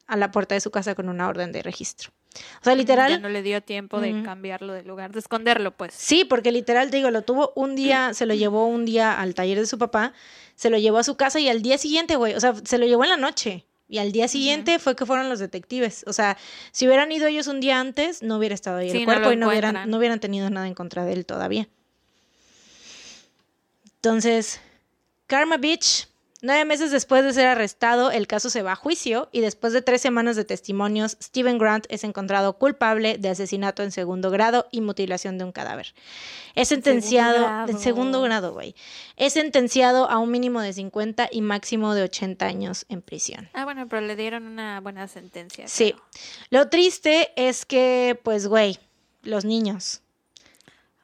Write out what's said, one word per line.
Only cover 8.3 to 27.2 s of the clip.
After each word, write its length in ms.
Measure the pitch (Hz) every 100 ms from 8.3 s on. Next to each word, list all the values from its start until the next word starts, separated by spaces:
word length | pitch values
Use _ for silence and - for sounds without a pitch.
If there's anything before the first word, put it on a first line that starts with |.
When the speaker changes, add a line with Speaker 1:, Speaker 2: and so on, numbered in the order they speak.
Speaker 1:
llevó 320 | 208 208 214 226
un 200 | 233 226
día 340 | 226 220 202
al 160 | 185 175
taller 240 | 185 196
de 60 | 220
su 100 | 226
papá, 360 | 233 214 247 - - - - -
se 140 | 233
lo 80 | 220
llevó 200 | 214 220
a 40 |
su 140 | 247 262
casa 220 | 269 311
y 80 | 269
al 120 | 226
día 160 | 233 277
siguiente, 380 | 294 320 330 285
güey, 180 | 220
o 60 | 202
sea, 140 | 247 214
se 140 | - 247
lo 80 | 240
llevó 160 | 240
en 60 | 311
la 80 | 330
noche. 480 | 277 - 214 180 - _ -
Y 120 | 208
al 120 | 208
día 140 | 220 240
Speaker 2:
Ujú. 60 |
Speaker 1:
siguiente 480 | 285 269 302 277 339
fue 160 | 269 254
que 100 | 247
fueron 220 | 262 262
los 80 | 220
detectives. 640 | 196 180 - 254 226 - -
O 60 |
sea, 240 | 226 202 196 - - -
si 160 | - 254
hubieran 240 | 269 302
ido 160 | 311 302
ellos 180 | 302 285
un 120 | 269
día 200 | 269 254
antes, 440 | 262 285 330 330
no 140 | 220 214
hubiera 180 | 214 202
estado 220 | 190 180
ahí 100 | 180
el 60 |
Speaker 2:
Sí, 60 | 233
no 40 | 226
Speaker 1:
cuerpo 220 | 214 220
Speaker 2:
lo 60 |
Speaker 1:
y 40 | 233
no 100 | 220
hubieran, 220 | 214 214
Speaker 2:
encuentran. 180 | 190 208
Speaker 1:
no 60 | 226
hubieran 220 | 240 226
tenido 300 | 202 196 196
nada 180 | 190 190
en 60 |
contra 300 | 180 175 175 180
de 80 |
él 120 | 185 175
todavía. 420 | 190 185 214 208 _ _ _ _ _ _ _ _ _ _ - - - - - _ _ _ _ _ _ _ _
Entonces, 640 | 226 226 233 226 214 - - _ _ _ _ _ -
Karma 300 | 269 320 320
Beach, 500 | 302 339 - - - _ _ _
nueve 220 | 240 294 311
meses 260 | 294 311
después 320 | 277 - 269